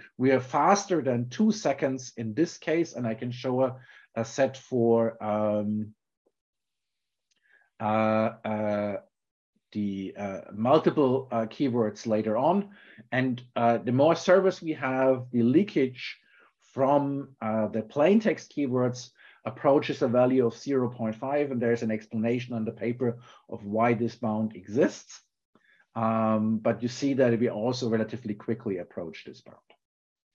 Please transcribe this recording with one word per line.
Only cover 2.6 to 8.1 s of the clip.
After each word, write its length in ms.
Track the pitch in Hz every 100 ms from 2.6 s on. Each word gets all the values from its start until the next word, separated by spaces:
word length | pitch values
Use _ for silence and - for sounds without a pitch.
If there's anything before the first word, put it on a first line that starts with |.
| - 160 160
and 120 | - 120
I 100 | 110
can 160 | 123
show 320 | 120 131 127
a, 120 | 131 123 - - _ -
a 80 |
set 320 | 117 - 135 131
for, 680 | - 127 117 117 113 113
um, 680 | 107 107 107 104 104 107 107 - _ _ _ _ _ _ _ _ _ _ _ _ _ _ _ _ _ _
uh, 480 | 107 110 110